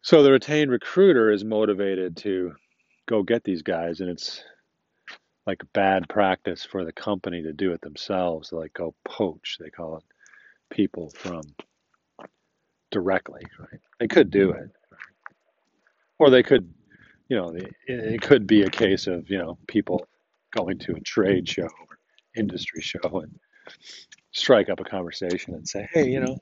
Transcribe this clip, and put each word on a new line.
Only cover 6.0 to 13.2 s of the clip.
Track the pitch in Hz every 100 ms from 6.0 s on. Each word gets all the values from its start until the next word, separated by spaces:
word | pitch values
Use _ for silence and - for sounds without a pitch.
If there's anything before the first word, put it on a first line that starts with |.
| 82
practice | 104 98 92 - 85
for | - 95 82
the |
company | - - 98 95 87
to | 80
do | 76 92
it | 85
themselves, | - 76 - 95 90 80 78
like, | 82 80
go | - 82 -
poach, | - - 101 78 - -
they | 78
call | - 82 80
it, | _ _ _ - _ _ _
people | - 98 - 78
from | - 95 85 73 _ - _ _ _ _ - - _ _ _ _ _ _
directly, | 107 90 95